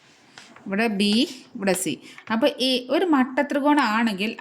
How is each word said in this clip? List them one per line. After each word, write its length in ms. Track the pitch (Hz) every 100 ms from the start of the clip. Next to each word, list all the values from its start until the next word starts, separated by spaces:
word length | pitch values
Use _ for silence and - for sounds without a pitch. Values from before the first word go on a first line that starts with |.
| _ _ _ - - - -
ഇവിടെ 200 | 196 233
ബി, 420 | 196 208 220 339 - - 233
ഇവിടെ 180 | 190
സി. 260 | 180 160 - - - -
അപ്പൊ 140 | 220 277
എ, 400 | - 262 254 -
ഒരു 160 | 311 370
മട്ടത്രികോണം 800 | 277 254 - 285 294 285 294
ആണെങ്കിൽ 520 | 233 220 233 185 220 -